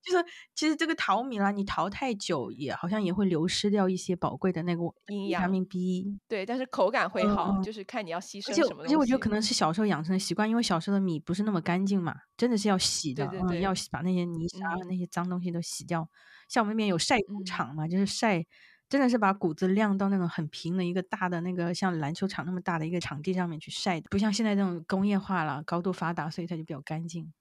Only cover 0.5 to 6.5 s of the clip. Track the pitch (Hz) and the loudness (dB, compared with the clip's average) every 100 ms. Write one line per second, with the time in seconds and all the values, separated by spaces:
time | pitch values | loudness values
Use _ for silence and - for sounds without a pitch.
0.5 | - 302 302 320 320 - 202 262 226 196 | 0 0 2 0 0 2 2 2 0 2
1.5 | 202 196 - 170 196 269 202 - 160 117 | 2 -2 0 -2 -2 -4 -4 -2 -2 -2
2.5 | - 139 - 175 214 190 185 196 165 170 | -6 -4 -4 -2 0 0 2 2 4 2
3.5 | - 208 208 190 185 - 175 151 147 190 | 2 2 4 2 0 -2 -2 -2 0 0
4.5 | 175 175 170 170 - - 208 196 170 180 | 0 -2 0 -2 -6 -10 -6 -2 0 2
5.5 | 190 185 180 180 185 196 202 _ 214 196 | 0 0 -2 0 -2 -4 -8 _ -6 -2